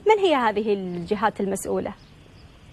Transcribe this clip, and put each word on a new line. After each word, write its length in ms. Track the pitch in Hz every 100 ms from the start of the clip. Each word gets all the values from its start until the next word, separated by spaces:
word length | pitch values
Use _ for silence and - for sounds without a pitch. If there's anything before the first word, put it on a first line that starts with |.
| 415
من 180 | 427
هي 100 | 381
هذه 380 | 285 233 208 214
الجهات 680 | 202 185 175 170 196 214 -
المسؤولة؟ 540 | 196 196 - 190 170 - - - - - - - -